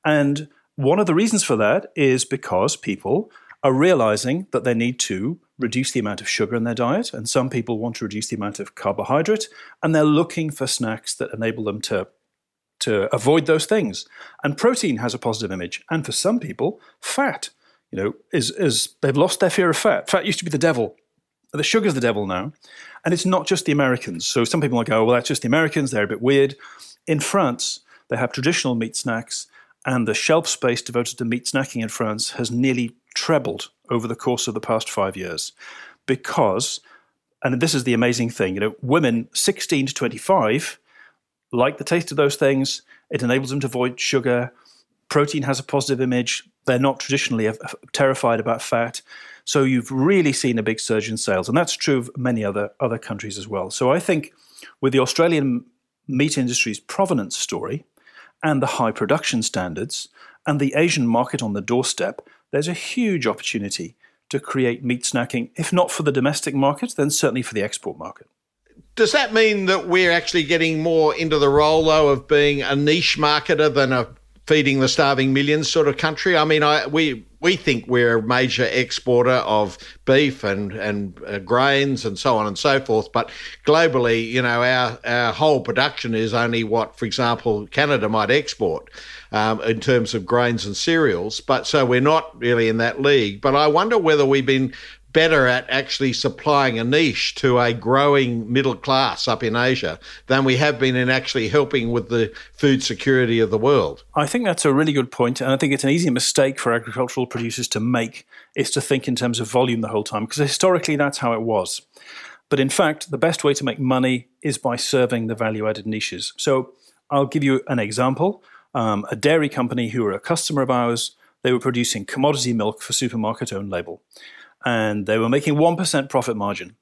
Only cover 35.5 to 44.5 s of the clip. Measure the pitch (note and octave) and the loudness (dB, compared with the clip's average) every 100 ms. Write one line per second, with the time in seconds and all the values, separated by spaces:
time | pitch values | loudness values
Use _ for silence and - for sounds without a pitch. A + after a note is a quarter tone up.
35.5 | _ - - - _ - B2+ - - A2+ | _ -20 -20 -20 _ -6 -4 -2 0 0
36.5 | F#2+ C#3 - _ - _ _ _ _ C3+ | 0 -4 -8 _ -20 _ _ _ _ -4
37.5 | B2+ D#3+ D3 B2 A2+ A#2+ A#2+ A#2 - F#2+ | 0 0 0 0 2 2 0 -2 -2 -2
38.5 | F#2+ G#2+ - B2+ D#3 C#3 A#2 - - - | 0 -4 -4 0 2 2 0 -4 -2 0
39.5 | G3 - F3 C3+ - A#2+ A2+ - F#3+ A2 | -2 -2 -2 -2 -2 -6 -4 2 2 4
40.5 | C3 - - _ - - _ _ _ _ | 0 -4 -12 _ -20 -20 _ _ _ _
41.5 | A#2+ C3 D3+ - E3+ E3+ D3 C#3+ C#3+ C#3 | 0 0 -2 -2 -2 0 0 0 2 2
42.5 | C3+ C3+ - _ - _ - B2 C3 B2 | 2 -2 -6 _ -20 _ -4 0 0 0
43.5 | C#3 C3 B2 B2 B2 - C3+ B2 B2 B2 | -4 -2 -2 -2 -2 -2 0 2 0 -2